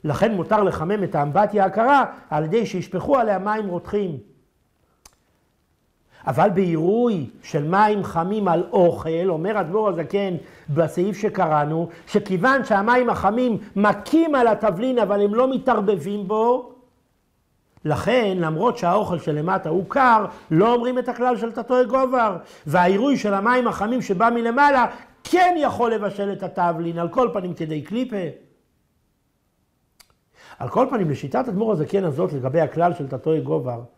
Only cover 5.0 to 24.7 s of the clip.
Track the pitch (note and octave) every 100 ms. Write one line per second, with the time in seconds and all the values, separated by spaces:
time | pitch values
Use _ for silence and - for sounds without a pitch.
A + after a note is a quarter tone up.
5 | - _ _ _ _ _ _ _ _ _
6 | _ _ - C#3 F#3+ F3+ F#3 E3 E3+ A3
7 | A#3+ F#3+ A#2+ - - D#3+ D3 F#3+ G#3+ G#3
8 | - E3 E3+ G#3+ G3+ A3 F3 G3+ F3 E3
9 | D#3+ E3 F#3+ D#3 F3+ G#3+ D#3+ G3+ G#3+ E3
10 | D3+ G3 G3 F3 - - - D3 D#3+ E3
11 | F#3+ G3+ G#3 - E3+ D3+ D3 D#3+ E3+ -
12 | - G#3 G3 F#3 A#3 C4+ - G3+ G#3 B3
13 | A#3+ F3 F#3+ A3 B3+ G#3+ - G3 G#3 G3+
14 | - D#4+ E4 C#4+ A#3 G#3 G#3+ F3 B3+ A#3+
15 | G3+ G3+ G3+ A3 C4 C4 G#3+ A3 G3+ G3+
16 | D3+ G#3 F#3+ G#3+ A3+ B3+ - - _ _
17 | _ _ _ _ _ _ _ _ D#3 C3+
18 | F#3+ B3 G#3+ F#3 D#3+ D#3 A#3 - F3 F#3+
19 | F#3 F3 - D3+ D#3+ F#3+ E3 E3+ F#3 C#4
20 | B3+ A3 G3 - - D#3+ A3 A#3+ A#3+ B3+
21 | B3 A#3+ B3 A#3 A#3 A3+ - B3+ B3 C4
22 | C4 B3+ A3 F3 - - D3+ E3+ F3+ G3
23 | C4+ B3 G#3+ G3 G#3 B3+ A#3+ E3+ G3+ B3+
24 | G3 F#3 A#3 A#3+ A#3 A#3+ D4